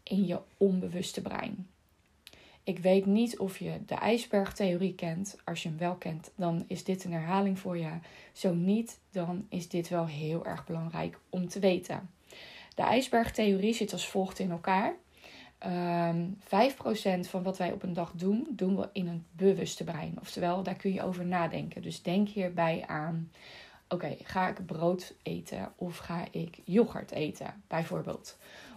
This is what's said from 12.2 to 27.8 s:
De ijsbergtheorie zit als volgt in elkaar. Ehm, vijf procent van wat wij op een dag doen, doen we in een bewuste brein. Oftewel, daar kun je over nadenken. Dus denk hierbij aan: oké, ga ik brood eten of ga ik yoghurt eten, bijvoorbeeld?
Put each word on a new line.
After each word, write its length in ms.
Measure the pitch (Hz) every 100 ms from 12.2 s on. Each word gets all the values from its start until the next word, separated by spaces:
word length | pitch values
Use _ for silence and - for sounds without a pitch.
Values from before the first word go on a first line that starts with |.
| _ - - - -
De 80 | -
ijsbergtheorie 920 | - 233 262 233 226 - 214 190 208
zit 180 | 226 202
als 160 | 180 -
volgt 300 | 196 190 -
in 120 | 190
elkaar. 440 | 170 196 190 247 349 _ - - - - _
Ehm, 680 | - 175 175 175 170 170 175 196
vijf 380 | - 196 262 277
procent 520 | 233 214 202 180 170
van 140 | 190
wat 160 | 185 185
wij 140 | 175
op 100 | -
een 100 | 190
dag 200 | 175 170
doen, 320 | 170 185 214 330
doen 260 | 214 185 190
we 120 | -
in 140 | 202 175
een 160 | 170 -
bewuste 520 | 165 190 170 175 -
brein. 320 | 160 160 165 165
Oftewel, 420 | - - 175 180
daar 140 | 185 185
kun 160 | 196
je 100 | 185
over 240 | - 180 175
nadenken. 560 | 180 165 156 151 -
Dus 200 | 165 165
denk 260 | - 190 208
hierbij 560 | 202 180 175 165 170 -
aan: 440 | 156 156 165 165 - - - - - _
oké, 280 | 180 151 -
ga 260 | - 190 185
ik 180 | 196 180
brood 480 | 160 170 185 - -
eten 500 | - 170 170 - - -
of 200 | 180 170
ga 300 | - 170 -
ik 300 | 165 170 -
yoghurt 460 | - 190 240 - -
eten, 520 | - 151 - - - -
bijvoorbeeld? 720 | 160